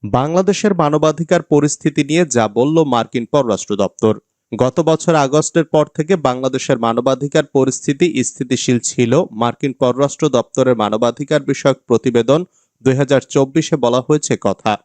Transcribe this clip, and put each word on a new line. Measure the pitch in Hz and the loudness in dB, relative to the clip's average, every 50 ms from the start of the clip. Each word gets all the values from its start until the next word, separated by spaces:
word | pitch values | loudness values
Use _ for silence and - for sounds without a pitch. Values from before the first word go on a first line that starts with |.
| - | -10
বাংলাদেশের | 107 98 123 131 147 165 180 190 185 202 - - 214 196 | -2 -2 -2 -2 0 0 0 0 0 -2 0 0 -2 0
মানবাধিকার | 170 165 147 147 151 151 156 151 151 170 - 185 170 160 | 2 0 0 2 2 2 0 0 0 -2 0 0 0 0
পরিস্থিতি | _ 151 147 143 147 - - - 156 143 - 147 | _ 2 2 2 2 -2 -2 -4 -4 -2 -2 -2
নিয়ে | 139 151 165 180 | 0 0 0 0
যা | 156 123 120 113 107 | 0 0 0 0 0
বলল | 101 113 120 143 156 165 160 | 0 0 0 2 2 2 2
মার্কিন | 143 127 117 113 113 _ 127 117 | 2 2 -2 -2 -2 _ -8 -6
পররাষ্ট্র | - - 147 135 120 117 - - - 104 | -2 0 0 0 0 -2 -4 -4 -6 -4
দপ্তর। | 98 101 90 _ - - 110 107 98 _ _ _ _ _ _ | -2 -2 -4 _ 0 0 0 0 0 _ _ _ _ _ _
গত | - 107 123 127 - - | -2 0 0 0 0 0
বছর | 165 151 160 156 - - 165 | 0 0 0 0 0 0 0
আগস্টের | 156 139 135 131 151 156 - - 170 160 | 0 0 2 0 0 -2 0 -2 -2 -2
পর | - - 156 151 | 0 0 0 0
থেকে | 143 _ - 156 156 196 | 0 _ -8 -2 -2 -2
বাংলাদেশের | 180 143 135 123 127 131 135 131 131 - - 143 120 | 0 0 -2 -2 0 -4 -4 -4 -4 -2 -2 -2 0
মানবাধিকার | 117 117 113 120 123 135 135 127 135 143 - 160 147 | 0 -2 0 0 0 0 -2 -2 -4 -2 -2 -2 -2
পরিস্থিতি | - _ 139 131 131 127 - - - 143 139 180 175 - 131 123 | 0 _ 0 0 0 -2 -4 -4 -4 -2 0 0 0 0 -2 -4
স্থিতিশীল | - - - 139 123 127 120 - - 127 120 | -4 -4 -10 -6 -4 -4 -4 0 0 0 0
ছিল। | - - - - 123 117 117 147 185 - | 0 -4 -2 -2 0 2 2 0 0 -2
মার্কিন | - 107 117 120 117 _ - 143 127 | -4 -4 -4 -4 -4 _ -6 -6 -4
পররাষ্ট্র | _ 139 127 120 127 139 143 - - - 151 | _ -2 -2 0 0 -2 -2 -2 -2 -2 0
দপ্তরের | 131 123 113 _ _ - 131 127 123 | 2 0 0 _ _ 0 2 2 2
মানবাধিকার | 113 107 104 104 110 120 120 113 - 147 135 156 151 | 0 0 -2 0 0 0 -2 -2 -4 -6 -2 -2 -2
বিষয়ক | 139 135 139 - - 139 131 - _ _ | 0 -2 -6 -2 0 0 0 0 _ _
প্রতিবেদন | 120 113 - 135 117 120 117 113 139 160 180 - _ _ _ _ _ _ 113 | 0 0 2 2 0 0 2 2 2 0 0 -4 _ _ _ _ _ _ _
দুই | 127 131 | 0 0
হাজার | 127 143 131 143 131 | 0 0 2 0 0
চব্বিশে | - _ - 147 139 135 135 165 151 - - | 0 _ 0 0 0 0 0 -2 -2 0 -2
বলা | 151 123 120 120 127 | 0 0 0 0 0
হয়েছে | 127 - 151 151 - - 131 104 | 0 0 -2 -2 0 -2 -4 -2
কথা। | - 104 95 _ - 110 107 - _ | -2 -4 -4 _ -2 -2 -2 -2 _